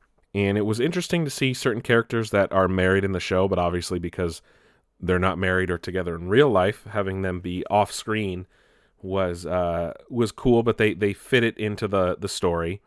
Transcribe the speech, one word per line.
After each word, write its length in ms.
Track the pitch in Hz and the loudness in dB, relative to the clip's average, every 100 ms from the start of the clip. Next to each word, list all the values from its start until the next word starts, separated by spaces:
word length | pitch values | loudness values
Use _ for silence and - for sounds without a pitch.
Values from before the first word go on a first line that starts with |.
| _ _ _ | _ _ _
And 240 | 101 101 101 | -2 0 2
it 60 | |
was 160 | 107 208 | 0 0
interesting 440 | 139 175 170 175 | 0 -2 -2 -2
to 80 | 156 | -2
see 220 | - 131 | -2 -2
certain 280 | 127 135 110 | -2 -2 -2
characters 500 | - 117 113 117 110 | 0 0 2 -2 0
that 200 | 101 95 | 0 2
are 160 | 95 92 | 2 2
married 380 | 92 92 98 98 | 4 4 4 2
in 80 | |
the 60 | 92 | -2
show, 280 | - 92 95 | -2 0 2
but 120 | 92 | 2
obviously 400 | 87 90 87 90 | 0 -2 -4 -6
because 420 | 85 - 87 82 - _ _ _ _ _ | -6 -4 -4 -6 -14 _ _ _ _ _
they're 200 | 90 92 | -2 0
not 180 | 92 85 | 0 0
married 320 | 92 92 92 | 0 0 0
or 80 | 85 | -4
together 380 | - 92 87 82 | -6 -6 -4 -6
in 140 | 87 | 0
real 200 | 110 147 | 4 4
life, 360 | 98 92 107 - | 4 2 0 -6
having 320 | 110 95 95 | -6 -4 -2
them 200 | 95 90 | -4 -4
be 220 | 90 90 - | -6 -6 0
off 220 | 104 101 | 0 0
screen 560 | - - 107 101 90 90 _ _ _ _ _ | -2 -4 -4 -4 -6 -10 _ _ _ _ _
was, 440 | 95 95 92 87 87 | -6 -2 -2 -4 -4
uh, 480 | 90 87 85 85 - - | -2 0 -2 -4 -8 -6
was 220 | 120 113 | -2 -2
cool, 320 | - 131 117 | 0 4 4
but 140 | 117 110 | 4 2
they, 160 | 107 | 2
they 200 | 92 101 | 2 0
fit 300 | 98 - 127 | -2 0 2
it 140 | 117 - | 2 0
into 300 | 107 104 104 | -4 -4 -2
the, 300 | 98 90 92 | 2 2 0
the 100 | 95 | -6
story. 540 | - 90 85 82 98 | -2 -2 0 -2 -6